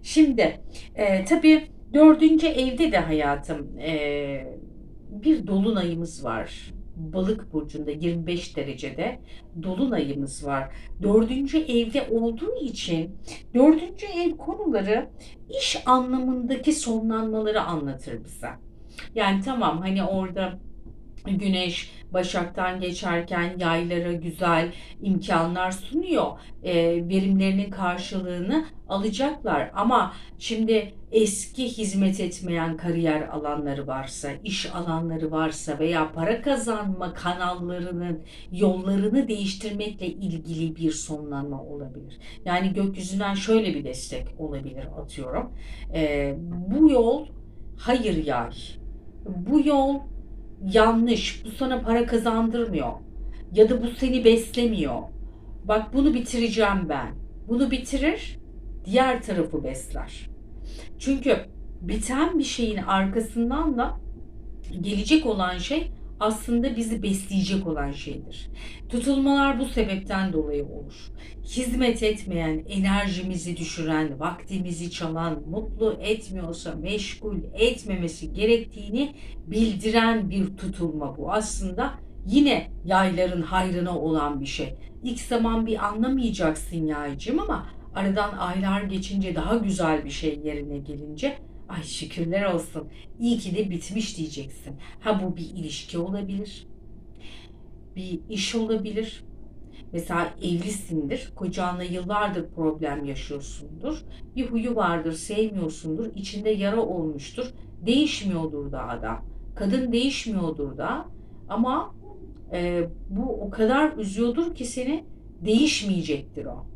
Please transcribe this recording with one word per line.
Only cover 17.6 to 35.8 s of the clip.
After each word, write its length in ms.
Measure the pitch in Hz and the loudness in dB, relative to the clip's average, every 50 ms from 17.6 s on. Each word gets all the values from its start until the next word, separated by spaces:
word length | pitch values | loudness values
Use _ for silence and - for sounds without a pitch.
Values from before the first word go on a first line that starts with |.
anlatır 640 | - 175 170 156 143 139 135 131 - 131 117 110 - | 0 0 -2 -2 -2 -4 -6 -6 -8 -10 -10 -10 -10
bize. 260 | - - - 120 - - - - - - - - - - - - - - | -14 -12 -10 -10 -10 -10 -12 -16 -18 -18 -18 -18 -16 -14 -14 -14 -6 -2
Yani 260 | 220 208 196 196 196 | 2 2 4 4 2
tamam, 400 | 196 262 262 240 202 160 156 165 | 0 0 0 2 2 2 0 0
hani 220 | 185 190 190 196 185 | 0 0 0 0 0
orada 560 | 185 190 190 190 180 170 196 185 180 - - - - - - - - - - - - - - - | 0 0 0 -2 -2 -2 -2 -2 -2 -4 -8 -12 -14 -14 -12 -14 -14 -14 -14 -16 -16 -16 -12 -4
Güneş 680 | 202 190 185 202 196 190 180 180 175 180 - - - - - - - - | -2 -2 0 2 2 2 2 2 0 -2 -4 -8 -8 -12 -14 -12 0 0
Başak'tan 680 | 185 175 180 - 185 170 175 - 196 185 185 185 190 | 0 2 2 0 0 -2 -2 -2 -2 -2 -2 0 -2
geçerken 800 | 190 180 175 - 196 180 170 170 170 - 190 175 170 175 185 180 | -4 -4 -4 -4 -2 0 0 0 0 0 0 0 0 0 -2 0
yaylara 540 | 180 165 165 170 175 170 175 170 175 175 175 | 2 2 2 2 0 0 0 0 0 0 -2
güzel 580 | 170 165 170 160 - 180 170 170 165 170 175 - - - - - - | -2 -4 -6 -4 0 2 4 4 4 2 0 -4 -10 -14 -14 -12 -4
imkanlar 680 | - 196 190 170 - - 180 165 165 175 175 185 185 185 | 0 2 2 2 2 2 2 4 4 2 2 0 0 -2
sunuyor. 540 | 190 - - - 254 330 370 370 320 226 - - - - - - - - - | -2 -4 -8 -2 -2 -2 0 2 2 2 2 2 -2 -8 -12 -14 -14 -6 -2
E, 100 | 185 175 170 165 170 170 170 170 170 | 2 4 4 6 6 4 2 0 2
verimlerinin 600 | 190 190 190 196 190 190 190 190 190 196 202 202 | 2 4 4 6 4 6 6 4 4 2 0 0
karşılığını 960 | 190 185 190 175 180 190 196 - 196 190 185 180 180 180 175 208 277 311 311 - - - - - | -2 -2 0 0 0 -2 -4 -4 -4 -4 -2 -2 -4 -2 0 2 2 2 0 -2 -10 -14 -6 -2
alacaklar. 840 | 190 196 208 220 - - 269 294 302 - - 202 160 143 - - - | -2 0 0 0 2 2 0 0 0 -2 -2 0 0 0 0 -2 -2
Ama 400 | 202 208 233 254 220 180 190 - - - - - | 2 4 6 6 4 4 2 -2 -10 -14 -14 -14
şimdi 560 | - - - 233 220 226 220 226 214 202 - - - - - | -10 -4 -2 0 2 4 4 4 4 4 0 -10 -14 -12 4
eski 560 | - 220 214 196 - - - - - 254 262 | 6 6 6 6 4 -2 -6 -8 -4 -4 -4
hizmet 520 | 226 - 220 220 196 190 196 196 190 190 196 | -4 -2 -2 -2 0 2 4 4 4 4 2
etmeyen 580 | 185 175 175 - 185 175 170 165 160 165 160 | -2 -4 -4 -6 -4 -2 0 0 0 -2 -2
kariyer 500 | 156 175 175 165 170 165 156 151 151 - | -2 -2 0 0 2 2 2 2 2 0
alanları 600 | - - 151 147 147 147 151 147 143 139 139 135 | -4 -6 -4 -4 -2 -2 -2 -2 -2 -4 -4 -4
varsa, 420 | 135 131 135 135 135 - - - 143 139 139 - | -4 -4 -4 -6 -8 -8 -8 -8 -8 -8 -6 -6
iş 320 | 214 196 - - - - | -6 -4 -4 -4 -4 -4
alanları 560 | 180 175 165 160 165 165 165 160 156 160 156 | -4 -2 -2 -2 -2 -2 -2 -2 -2 -2 -2
varsa 480 | 156 156 160 156 156 - - 165 147 | 0 0 0 0 -2 -4 -6 -6 -2
veya 320 | 151 | 0